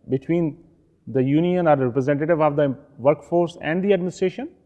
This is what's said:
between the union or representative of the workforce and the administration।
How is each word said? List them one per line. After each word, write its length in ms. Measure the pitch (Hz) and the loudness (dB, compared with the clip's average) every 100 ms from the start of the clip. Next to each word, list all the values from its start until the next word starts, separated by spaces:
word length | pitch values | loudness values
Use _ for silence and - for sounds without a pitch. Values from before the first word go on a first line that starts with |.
| - | -4
between 540 | 135 - 170 160 139 - _ _ _ - | -6 -2 -2 -2 -6 -20 _ _ _ -6
the 160 | 123 | -2
union 460 | 131 147 175 180 170 | 2 2 2 2 2
or 80 | 143 | 2
representative 640 | 127 117 135 143 151 165 | 2 0 0 -2 0 2
of 140 | 151 143 | 2 2
the 200 | 143 123 - - | -2 -2 -12 0
workforce 600 | 123 151 - 170 170 - | 0 0 0 0 0 -4
and 220 | 147 170 | -4 -2
the 100 | 196 | 2
administration। 540 | 190 175 - 185 202 294 - | 0 0 -4 -4 -4 -14 -14